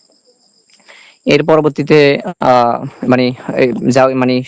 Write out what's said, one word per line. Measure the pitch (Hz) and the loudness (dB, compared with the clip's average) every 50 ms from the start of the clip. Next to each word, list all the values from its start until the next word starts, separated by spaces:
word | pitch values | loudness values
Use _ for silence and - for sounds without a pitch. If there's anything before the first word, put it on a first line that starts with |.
| _ _ _ _ _ _ _ _ _ _ _ _ _ _ _ _ _ - - - - - _ _ _ | _ _ _ _ _ _ _ _ _ _ _ _ _ _ _ _ _ -20 -20 -20 -20 -20 _ _ _
এর | 156 147 147 151 | 0 0 0 2
পরবর্তীতে, | 165 160 156 151 151 147 - 139 143 156 151 143 139 143 - - - 175 - | 2 2 2 2 0 -2 -4 -2 2 2 4 4 4 2 0 -4 -8 -10 -4
আহ, | - 135 127 123 117 117 117 131 - 139 - - - - | 0 2 2 2 2 0 -2 -4 -6 -12 -12 -8 -2 -2
মানে, | 127 127 127 123 127 - - - 127 | 0 0 0 -2 -4 -6 -10 -8 -4
এই | 131 135 123 117 - - 127 | -2 -2 -2 -2 -4 -4 0
যা, | 123 135 131 131 | 2 2 2 2
মানে | 131 131 127 127 127 127 127 | 0 -2 -2 -2 -2 -4 -4